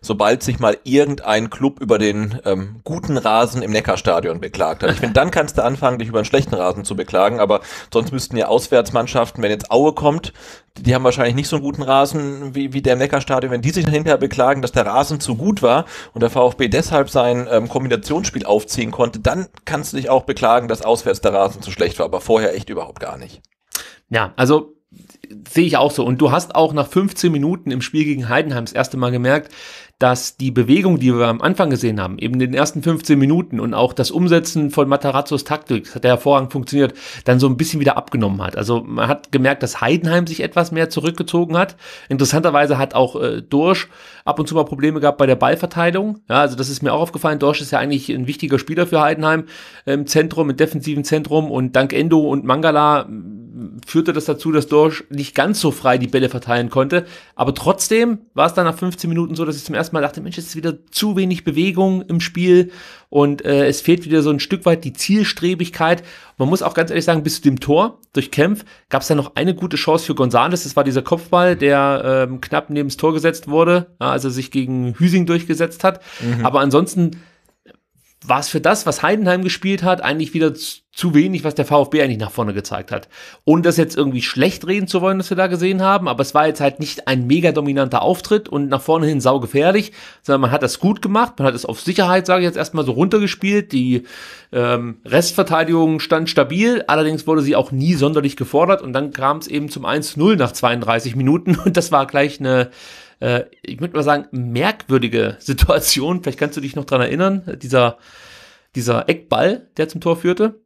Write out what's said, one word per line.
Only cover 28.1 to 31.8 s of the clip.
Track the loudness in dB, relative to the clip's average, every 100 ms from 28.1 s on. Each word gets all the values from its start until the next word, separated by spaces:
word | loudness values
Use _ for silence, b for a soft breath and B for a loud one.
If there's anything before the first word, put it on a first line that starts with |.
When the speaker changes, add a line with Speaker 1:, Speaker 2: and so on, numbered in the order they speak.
| -2 0
Speaker 2:
Heidenheim | 0 0 -4 -4
das |
erste | -4 -4 -2
Mal | -2
gemerkt, | 0 2 0 -2 B B B B _
dass | 2 2 -4 _
die | -2
Bewegung, | 0 4 4 4 2
die | 2
wir | 2 0
am | 0
Anfang | -2 0 0
gesehen | 0